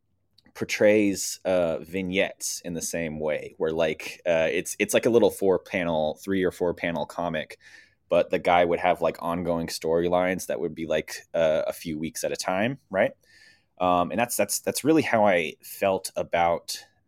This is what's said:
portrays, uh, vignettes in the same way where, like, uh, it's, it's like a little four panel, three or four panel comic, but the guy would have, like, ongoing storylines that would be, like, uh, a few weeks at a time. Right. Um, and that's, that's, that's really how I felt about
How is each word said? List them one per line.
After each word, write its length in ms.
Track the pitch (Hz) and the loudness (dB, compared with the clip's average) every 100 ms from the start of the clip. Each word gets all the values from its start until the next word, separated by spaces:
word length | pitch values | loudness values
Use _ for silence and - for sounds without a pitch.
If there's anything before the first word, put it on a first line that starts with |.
| _ _ _ _ _ | _ _ _ _ _
portrays, 840 | - - - 107 107 101 90 - - 90 | -10 -6 4 6 6 4 0 -6 -6 0
uh, 340 | 92 82 76 | 2 2 -2
vignettes 840 | 80 92 92 95 90 - - - 87 | -6 -6 -2 0 0 -2 -10 -8 -8
in 80 | |
the 80 | 82 | -8
same 380 | - 85 82 76 | -6 -4 -6 -4
way 360 | 76 76 - - | -4 -4 -6 -4
where, 140 | 80 | -2
like, 500 | 80 80 80 - - 87 | 0 0 -2 -10 -6 0
uh, 240 | 82 80 | 2 2
it's, 240 | 85 90 - | -2 -4 -2
it's 140 | 107 | 0
like 120 | 117 131 | 2 4
a 40 | |
little 220 | 113 101 | 4 4
four 280 | - 98 87 | 2 2 2
panel, 600 | - 98 85 80 78 - | 0 -4 0 0 -2 -4
three 220 | - 98 | -4 0
or 80 | 90 | 0
four 220 | - 87 | 0 -2
panel 320 | 82 87 82 73 | -2 -4 -4 -6
comic, 520 | - 85 80 - - - - - _ - | -6 -4 -4 -6 -12 -20 -20 -20 _ 0
but 200 | 87 - | 2 2
the 100 | 92 | 2
guy 240 | 90 87 | 4 6
would 160 | 87 82 | 4 2
have, 220 | 90 85 | 2 2
like, 200 | 82 78 | 0 -2
ongoing 460 | 85 85 87 85 82 | -4 -4 -2 -2 -4
storylines 800 | - 80 82 87 90 90 92 - | -4 0 0 2 2 0 -2 -4
that 160 | 64 | -4
would 120 | 82 | -6
be, 140 | 80 80 | -6 -2
like, 400 | 78 - - - | -2 -2 -10 -6
uh, 300 | 85 80 78 - | 0 2 2 -2
a 60 | |
few 260 | - 85 78 | -6 -8 -6
weeks 240 | 78 - | -6 -6
at 80 | 78 | -6
a 60 | - | -4
time. 420 | - 92 113 143 - | -4 0 -2 -4 -4
Right. 220 | 95 127 - _ _ - _ _ - | 0 0 -2 _ _ -20 _ _ -2
Um, 320 | 90 87 87 | 2 2 2
and 80 | 95 | 0
that's, 180 | 120 - | -2 0
that's, 220 | 101 - | -2 -2
that's 240 | - - 135 | -4 -2 2
really 160 | 160 | 2
how 260 | - 113 104 | 4 4 4
I 280 | 87 78 - | 4 0 -6
felt 500 | - - 98 95 - - | -16 -2 0 0 -4 -8
about 680 | 87 87 85 82 - - - _ | -2 2 2 0 -4 -12 -14 _